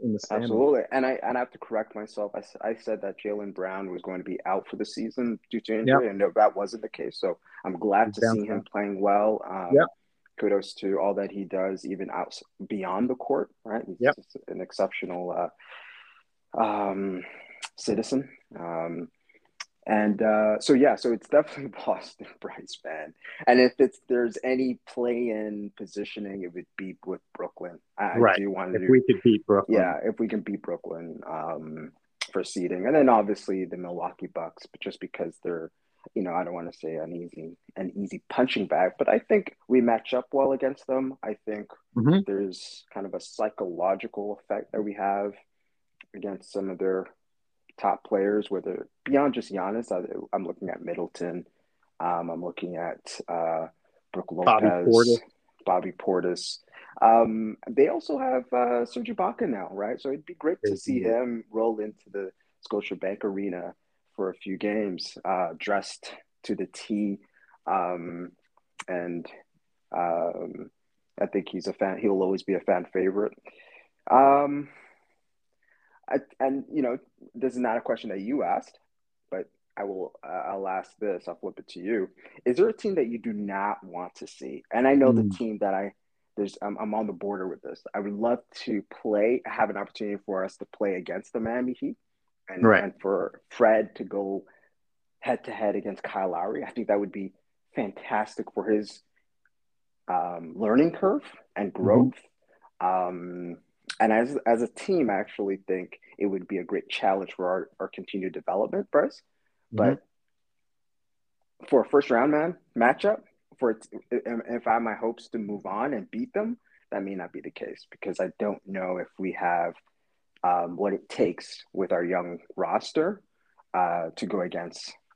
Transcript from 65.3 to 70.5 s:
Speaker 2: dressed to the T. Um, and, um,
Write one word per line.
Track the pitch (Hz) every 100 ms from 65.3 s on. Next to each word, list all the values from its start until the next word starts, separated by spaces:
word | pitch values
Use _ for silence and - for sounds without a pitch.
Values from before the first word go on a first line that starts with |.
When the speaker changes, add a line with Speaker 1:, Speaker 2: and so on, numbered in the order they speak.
| 92 87 82
Speaker 2:
dressed | 104 101 - - - - _ _
to | - 101
the | 92
T. | - - 104 104 98 _ _ _ _ -
Um, | 95 87 90 87 87 90 _ _ _ _ - -
and, | 90 90 85 - - _ _ _ _ -
um, | 85 85 85 85 87 85